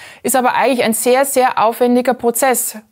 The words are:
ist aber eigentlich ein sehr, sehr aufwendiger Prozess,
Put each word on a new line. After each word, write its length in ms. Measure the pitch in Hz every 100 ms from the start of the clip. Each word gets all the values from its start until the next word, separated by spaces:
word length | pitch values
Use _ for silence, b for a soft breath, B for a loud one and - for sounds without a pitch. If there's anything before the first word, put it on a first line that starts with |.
| B B
ist 120 | - 262
aber 180 | 247
eigentlich 300 | - 226 254
ein 100 | 226
sehr, 320 | 220 254 254 269
sehr 360 | 262 247 -
aufwendiger 520 | 220 233 247 247 254
Prozess, 640 | 247 233 233 269 240 - 214 -